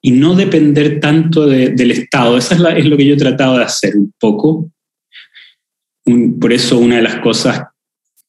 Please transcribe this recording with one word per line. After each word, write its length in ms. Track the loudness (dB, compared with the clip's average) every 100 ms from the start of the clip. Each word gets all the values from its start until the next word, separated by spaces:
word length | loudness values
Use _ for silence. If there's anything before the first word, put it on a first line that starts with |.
y 100 | 2
no 240 | 2 2 2
depender 640 | 0 2 2 2 0 -2
tanto 480 | 0 0 0 0 2
de, 220 | 2 0
del 200 | 0 0
Estado. 460 | -2 -4 -2 0 0
Esa 160 | 0 0
es 60 |
la, 160 | 0 0
es 80 | 0
lo 100 | 2
que 100 | 2
yo 80 | 2
he 20 |
tratado 400 | 0 0 0 0
de 60 |
hacer 340 | -2 -2 -2 0
un 160 | -2 _
poco. 520 | -2 0 -2 -2 -6 _ _ _ _ -20 -20 -20 -20 _ _ _ _ _ -2
Un, 340 | 0 0 -2
por 140 | -2
eso 240 | 0 0 2
una 200 | 2 2
de 40 |
las 180 | -2 -2
cosas 420 | -4 -2 -2 -4 -10 _ _ _ _ _